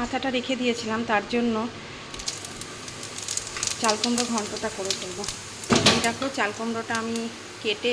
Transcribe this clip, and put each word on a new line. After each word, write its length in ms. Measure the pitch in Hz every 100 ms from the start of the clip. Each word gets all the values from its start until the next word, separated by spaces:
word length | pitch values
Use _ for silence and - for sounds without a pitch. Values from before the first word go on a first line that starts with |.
মাথাটা 280 | 240 262 269 254
রেখে 180 | 247 254
দিয়েছিলাম, 400 | 247 233 220 220 233
তার 140 | 208 202
জন্য 220 | 240 240 220 233 - - - - - - - - - - - - - - - - - - - - -
চাল 160 | 233 214
কুমড়ো 220 | 240 240 233
ঘন্টটা 360 | 233 208 214 214 208
করে 160 | 190 190
ফেলবো। 260 | 185 185 208 - - - - 233 208
এই 80 | 226 233
দেখো 180 | 233 269 269
চাল 120 | 208 208
কুমড়োটা 380 | 226 226 226 226
আমি 140 | 226 226 226 - - -
কেটে 260 | 226 208 240